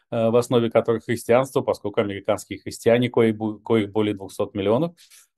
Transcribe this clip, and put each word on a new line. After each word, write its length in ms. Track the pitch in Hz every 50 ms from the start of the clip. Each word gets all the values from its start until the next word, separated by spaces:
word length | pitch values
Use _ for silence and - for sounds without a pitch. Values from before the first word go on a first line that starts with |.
| _ _ 120
э, 180 | 117 113 113
в 60 | 113
основе 340 | 123 113 - 131 120 117 113
которой 300 | - 113 110 - 117 110 -
христианство, 600 | - 113 113 - - 117 127 135 135 - 139 -
поскольку 380 | 107 98 - - 104 - 117 110
американские 580 | 101 98 98 - - 104 95 - - 101 -
христиане, 500 | - 110 - - - 117 113 123 123 123
кои 220 | - 127 117 113 107
бу-, 280 | 107 110 107 107 104
коих 320 | _ - 117 113 101 98 98
более 220 | 110 107 104 104
двухсот 380 | 95 95 92 - - 104 101 -
миллионов, 380 | 104 98 101 110 127 165 170 - _ - _ - - _ _ _